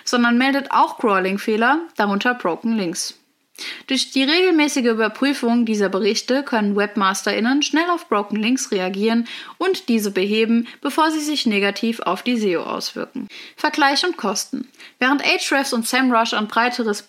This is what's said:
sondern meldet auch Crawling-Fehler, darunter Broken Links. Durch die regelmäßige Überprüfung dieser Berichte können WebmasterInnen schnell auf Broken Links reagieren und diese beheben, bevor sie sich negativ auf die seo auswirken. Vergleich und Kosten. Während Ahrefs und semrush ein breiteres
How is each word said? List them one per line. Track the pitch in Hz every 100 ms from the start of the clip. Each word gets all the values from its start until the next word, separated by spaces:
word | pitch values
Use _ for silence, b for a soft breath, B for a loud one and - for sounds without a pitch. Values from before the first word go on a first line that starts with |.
sondern | B 240 240 240
meldet | 269 277 269
auch | - 320 -
Crawling-Fehler, | 233 196 185 196 - 214 233 302 339 -
darunter | 202 196 247
Broken | 240 185 160 226 226
Links. | 180 180 - - _ _ _ - B B B
Durch | 262 -
die | 269
regelmäßige | 269 330 370 330 294 285 240
Überprüfung | 226 220 214 269 277 240 240
dieser | 226 214 196
Berichte | 190 202 226 - 254
können | 277 233 208
WebmasterInnen | 202 208 208 190 196 - 202 226 277
schnell | 294 294 339
auf | 349 -
Broken | 214 208 226
Links | 220 262 -
reagieren | 196 185 190 214 226 233 B B B
und | 359 370 -
diese | 226 202
beheben, | 196 196 214 220 233 233 B
bevor | 277 269 320
sie | 311
sich | 302 294 240
negativ | 202 202 202 226 226
auf | - 196
die | - 247
seo | 208 165
auswirken. | - - - - - - 208 B B B
Vergleich | 302 302 285 285
und | 359 330
Kosten. | 208 208 - - - B B B
Während | 254 285
Ahrefs | - 349 - 277 269
und | 240 226
semrush | 254 262 233 233
ein | 226 214
breiteres | - 240 240 220 208